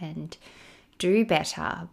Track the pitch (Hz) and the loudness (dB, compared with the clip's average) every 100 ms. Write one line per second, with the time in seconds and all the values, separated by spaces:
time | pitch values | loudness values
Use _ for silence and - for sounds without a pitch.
0 | 160 156 151 - - - - - _ - | -12 -10 -12 -14 -20 -20 -20 -20 _ -2
1 | 180 214 226 156 160 - - - 170 | 2 4 4 2 0 -4 -6 -6 -10